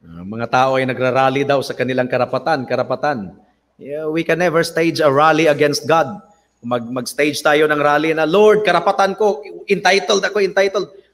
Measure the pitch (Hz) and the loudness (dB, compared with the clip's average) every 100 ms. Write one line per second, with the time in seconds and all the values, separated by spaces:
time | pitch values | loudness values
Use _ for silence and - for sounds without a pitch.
0 | 82 82 90 113 117 127 131 131 131 120 | -20 -16 -12 -8 0 2 2 0 -2 -2
1 | 127 123 135 131 139 139 123 127 127 127 | 0 2 2 2 0 0 -2 -6 -4 -2
2 | 123 127 120 131 127 151 120 123 127 127 | -2 -2 -2 -2 -2 -4 -2 -4 -4 -2
3 | 147 135 92 - _ _ _ _ 127 147 | -2 -4 -8 -16 _ _ _ _ -12 -8
4 | 156 160 160 165 180 160 165 165 165 143 | -6 -4 -2 0 2 0 0 0 -2 2
5 | 156 135 156 156 160 143 147 131 131 160 | 2 4 4 4 2 4 2 0 0 0
6 | 143 101 - _ _ _ 120 123 117 127 | 0 -6 -18 _ _ _ -6 -6 -4 -8
7 | 120 - 151 139 156 151 156 151 147 147 | -8 -2 -2 0 0 2 2 2 2 2
8 | 160 156 156 180 214 208 - 175 170 196 | 0 -2 0 4 4 4 2 2 0 0
9 | 196 185 214 196 - - - 196 180 196 | 0 0 -2 -2 -8 -18 -4 0 2 0
10 | 190 202 190 208 190 185 196 208 180 - | 2 -2 0 -2 0 0 0 -2 -8 -12
11 | _ | _